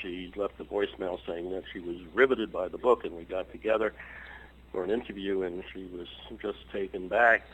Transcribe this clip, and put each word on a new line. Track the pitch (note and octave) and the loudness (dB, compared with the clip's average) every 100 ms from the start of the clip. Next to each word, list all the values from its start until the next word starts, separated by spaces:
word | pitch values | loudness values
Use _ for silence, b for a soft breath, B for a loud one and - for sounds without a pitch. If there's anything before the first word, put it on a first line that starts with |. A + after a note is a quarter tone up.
She | F#2 F2+ F2+ | -8 -8 -8
left | G2+ G2 - | -4 -4 -4
a | |
voicemail | F2+ G2+ G2+ - F#2+ F2 - | -4 0 0 -2 -4 -4 -4
saying | E2+ F2+ | -6 -4
that | F#2 - | -6 -6
she | G2 | -8
was | F2 F2 F2 | -6 -8 -2
riveted | F2+ C3 A#2+ G#2 | 6 6 6 0
by | F2 F2+ | -2 -2
the | E2 | 2
book, | B2 A#2 | 6 6
and | F2 | 4
we | E2+ | -8
got | E2+ F#2 F2+ | -6 -6 -6
together | - G#2+ A2 A2 B B B B B B - - | -4 0 2 2 B B B B B B -20 -8
for | - | -4
an | F2+ | 0
interview, | A#2 A#2+ G2+ G2 F#2+ | 0 -2 -6 -2 0
and | F#2 F2+ - | 0 -4 -8
she | F#2+ F#2 | -10 -10
was | F2+ F2 - - A2+ | -10 -12 -14 -14 -8
just | G#2+ G2 - | -6 -8 -8
taken | G#2 F#2+ G2 F#2 | -4 -4 -4 0
back | G#2 A#2+ G#2+ - | 6 8 8 4